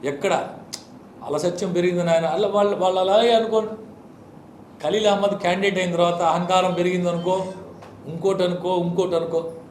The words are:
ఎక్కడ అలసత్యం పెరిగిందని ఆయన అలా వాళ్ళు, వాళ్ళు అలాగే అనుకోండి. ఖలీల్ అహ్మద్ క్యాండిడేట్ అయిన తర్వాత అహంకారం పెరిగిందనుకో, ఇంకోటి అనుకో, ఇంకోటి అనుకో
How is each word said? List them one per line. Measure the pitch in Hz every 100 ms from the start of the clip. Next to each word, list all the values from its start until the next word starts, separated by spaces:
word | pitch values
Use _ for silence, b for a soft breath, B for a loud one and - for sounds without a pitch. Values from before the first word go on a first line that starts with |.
| 135
ఎక్కడ | 139 196 165 - - - - - - - - 113
అలసత్యం | 151 170 170 196 175
పెరిగిందని | 180 175 170
ఆయన | 165 165 165
అలా | 208
వాళ్ళు, | 202 202 202
వాళ్ళు | 185 185
అలాగే | 185 208 233 226
అనుకోండి. | 226 220 214 214 - - - - - - - - - -
ఖలీల్ | 151 202 214
అహ్మద్ | 196 202 196
క్యాండిడేట్ | 175 185 196 185
అయిన | 185 170
తర్వాత | 175 175 170
అహంకారం | 165 175 185 185 170
పెరిగిందనుకో, | 175 180 175 170 170 185 190 - - - - - -
ఇంకోటి | 165 190 190 180
అనుకో, | 175 180 180
ఇంకోటి | 170 170 180 170
అనుకో | 165 165 165 - -